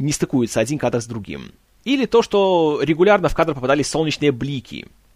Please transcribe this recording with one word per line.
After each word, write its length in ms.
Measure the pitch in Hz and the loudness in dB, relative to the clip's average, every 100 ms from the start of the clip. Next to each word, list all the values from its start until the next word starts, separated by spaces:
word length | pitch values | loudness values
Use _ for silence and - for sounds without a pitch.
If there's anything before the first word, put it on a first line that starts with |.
не 100 | 139 | -4
стыкуется 500 | 147 160 135 117 - | -2 -2 0 0 0
один 180 | 113 147 | -2 -2
кадр 220 | 123 120 | -2 -2
с 60 | 113 | -6
другим. 460 | 113 92 71 58 - _ _ | -10 -10 -12 -14 -20 _ _
Или 220 | - 277 262 | -2 -2 2
то, 160 | 233 | 2
что 580 | 226 202 190 180 156 147 | 2 2 2 2 2 0
регулярно 460 | 143 156 190 202 160 | 0 2 4 4 2
в 60 | |
кадр 200 | - 165 | 0 -2
попадали 280 | 135 127 147 | -2 0 0
солнечные 500 | 131 147 156 - 143 | 0 -2 -2 0 0
блики, 560 | 120 139 139 - - - _ _ | 0 -2 -8 -10 -14 -16 _ _